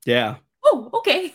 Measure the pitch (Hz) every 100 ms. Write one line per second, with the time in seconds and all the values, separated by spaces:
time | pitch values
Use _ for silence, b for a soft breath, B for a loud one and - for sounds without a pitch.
0 | 120 120 110 131 _ _ 587 302 226 -
1 | - 294 359